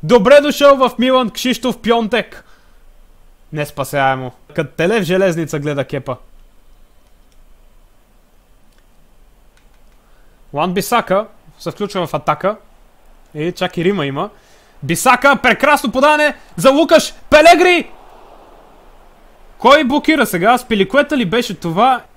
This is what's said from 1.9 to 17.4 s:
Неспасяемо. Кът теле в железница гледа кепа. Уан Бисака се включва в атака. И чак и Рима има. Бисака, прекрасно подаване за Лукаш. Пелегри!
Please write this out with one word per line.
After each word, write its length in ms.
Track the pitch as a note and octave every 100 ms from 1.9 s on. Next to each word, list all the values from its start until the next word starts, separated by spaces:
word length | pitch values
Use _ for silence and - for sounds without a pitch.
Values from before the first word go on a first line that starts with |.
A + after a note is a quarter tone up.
| A#3 A3 A3+ - - - - _ - - - - - - _ _
Неспасяемо. 800 | D3+ D3 - C3+ D3 C3+ C3 B2+ - _
Кът 200 | - D3+
теле 260 | - E3 A3+
в 40 |
железница 540 | E3+ F#3 G3 E3 D#3+ D#3
гледа 260 | C#3+ C#3+
кепа. 320 | C3 C#3+ B2 B2 - - - _ _ _ _ _ _ _ _ _ - - _ _ _ _ _ _ _ _ _ _ _ _ _ _ _ _ _ _ _ _ _ _ - _ _ - - _ -
Уан 220 | C#3+ F3
Бисака 520 | F#3 F#3+ A#3+ A3 F#3+ G#3+ - - _
се 120 | -
включва 360 | D#3 G3+ G3 E3+
в 80 |
атака. 420 | D#3 - D3+ F#3 G#3+ _ _ _ _ _ _ _
И 180 | D3+ D#3+
чак 240 | F3+ F#3 -
и 80 |
Рима 220 | E3+ G3+ C#3
има. 240 | C#3 G3 - _ _ _ _
Бисака, 560 | C3 E3+ B3+ B3 C#4+ A#3+
прекрасно 500 | B3 A3 C#4 D4 C4
подаване 420 | B3 C#4+ D4+ D4+ - - -
за 140 | C4
Лукаш. 440 | C#4 E4 D#4+ - - -
Пелегри! 600 | D4+